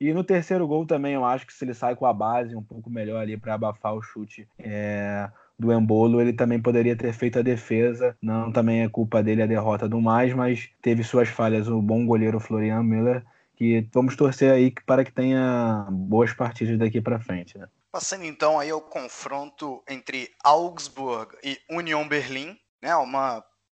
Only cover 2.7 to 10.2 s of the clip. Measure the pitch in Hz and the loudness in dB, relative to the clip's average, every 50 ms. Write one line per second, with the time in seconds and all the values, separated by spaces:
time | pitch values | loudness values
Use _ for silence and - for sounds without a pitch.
2.7 | 117 117 110 120 120 113 107 107 110 110 110 107 107 110 - 117 107 107 113 107 | -16 -16 -14 -10 -8 -8 -6 -6 -6 -6 -6 -6 -8 -8 -6 -6 -4 -2 -2 -4
3.7 | 110 - - 107 107 110 107 - - 107 104 104 - - 107 - _ - - 107 | -4 -4 -6 -6 -6 -6 -8 -12 -12 -12 -14 -14 -14 -20 -20 -20 _ -16 -12 -10
4.7 | 104 104 104 104 104 101 101 101 101 101 101 104 - _ _ _ _ - 110 117 | -8 -6 -6 -4 -4 -4 -4 -6 -6 -6 -6 -8 -12 _ _ _ _ -2 0 2
5.7 | 117 113 110 110 110 110 113 117 117 120 120 120 117 120 123 117 120 117 113 123 | 2 4 4 4 4 6 6 6 6 4 4 2 2 2 0 0 0 0 2 2
6.7 | 120 117 113 120 120 113 123 120 113 113 123 120 117 123 117 127 123 113 - - | 2 4 4 2 2 0 -2 -4 -4 -2 -2 0 0 0 2 2 0 -2 -2 -2
7.7 | 117 113 117 120 117 117 123 123 120 _ - 113 110 113 113 113 110 120 113 113 | 2 2 2 2 2 0 -2 -2 -2 _ -4 -2 -2 -2 -2 0 2 2 4 4
8.7 | 113 113 113 110 - 120 113 110 - 110 104 107 107 113 110 107 110 107 107 110 | 4 2 2 0 0 -2 0 2 2 2 2 2 2 2 2 2 2 0 0 0
9.7 | 104 104 113 107 113 113 113 113 113 120 | 0 0 0 -2 0 2 2 4 4 4